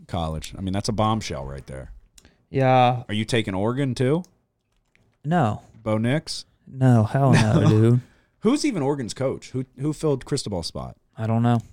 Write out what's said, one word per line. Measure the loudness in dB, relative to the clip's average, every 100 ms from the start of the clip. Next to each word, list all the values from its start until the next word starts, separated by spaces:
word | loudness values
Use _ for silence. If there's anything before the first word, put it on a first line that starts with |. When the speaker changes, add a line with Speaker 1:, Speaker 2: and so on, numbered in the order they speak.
| -8
Speaker 1:
college? | -6 -4 -6 -10 -8
I |
mean, | -6
that's | -4 -4
a |
bombshell | -2 0 -2 -4 -10 -10
right | -12 -14
there. | -14 -14 -20 _ _ _ _ _
Speaker 2:
Yeah. | 0 4 4 4 0 -4
Speaker 1:
Are |
you | -6 -2
taking | -2 -2 -2
Oregon | -2 -2 -4 0
too? | 0 -2 -4 _ _ _ _ _ _ _ _ _ -2
Speaker 2:
No. | 0 0 -2 -10 -10
Speaker 1:
Bo | -4 0
Nix? | 0 -2 -4 -12 -14 _ -18
Speaker 2:
No, | 0 4 4
hell | 4 2 4
no, | 4 4
Speaker 1:
<laughs> | 4
No. | 4
Speaker 2:
dude. | 6 6 4 0 _ _ _
Speaker 1:
Who's | 0 2
even | 0 0
Oregon's | -2 -2 -6 -4
coach? | -4 -4 -8
Who, | -8 -8 -6
who | -6
filled | -2 -2 -2 -2
Cristobal's | -6 -4 -6 -6
spot? | -10 -12 -14 _ -8
Speaker 2:
I | -2
don't | 2
know. | 2 2 -2